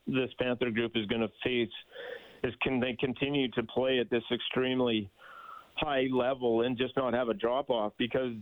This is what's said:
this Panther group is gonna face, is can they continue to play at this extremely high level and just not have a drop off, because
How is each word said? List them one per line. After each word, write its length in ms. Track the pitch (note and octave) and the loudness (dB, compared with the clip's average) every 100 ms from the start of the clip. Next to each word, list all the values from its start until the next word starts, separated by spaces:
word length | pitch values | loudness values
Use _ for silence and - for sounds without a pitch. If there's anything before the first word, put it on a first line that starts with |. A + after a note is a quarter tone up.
| - | -4
this 240 | C3 B2 - | 0 0 -2
Panther 300 | B2+ B2 B2 | -2 0 0
group 220 | A2 A#2 | 0 0
is 100 | A#2 G2+ | 0 0
gonna 200 | A#2 G#2+ - | 0 -2 -2
face, 240 | - B2 A2+ - - - - - - - | -2 0 0 -4 -16 -16 -12 -14 -16 -8
is 120 | B2+ - | -6 -4
can 180 | - C3 | 0 0
they 160 | B2+ A#2 | 0 0
continue 520 | C3+ A#2+ C#3 C#3+ B2+ | -2 -2 0 2 0
to 120 | B2 | 0
play 340 | A#2 - C3 C3 | -2 0 2 2
at 100 | A2+ | 2
this 160 | A#2+ - | 0 0
extremely 800 | A#2+ - - B2+ B2+ B2 A2 G#2 - - - - - - - | -4 -2 0 2 2 2 2 -2 -8 -20 -18 -18 -18 -12 -4
high 320 | D#3 C#3 C3+ | 0 2 2
level 500 | B2+ B2 C3+ B2 A2+ | 2 2 2 2 4
and 140 | A#2+ A#2+ | 4 2
just 180 | B2+ | 0
not 200 | - B2+ | 0 0
have 160 | A#2+ B2 | 2 2
a 40 | |
drop 360 | G#2 A2+ B2+ C#3+ | 0 0 0 0
off, 220 | A#2+ G#2 - | 0 0 0
because 380 | A#2+ C3+ C3 A2+ | -2 0 -2 -2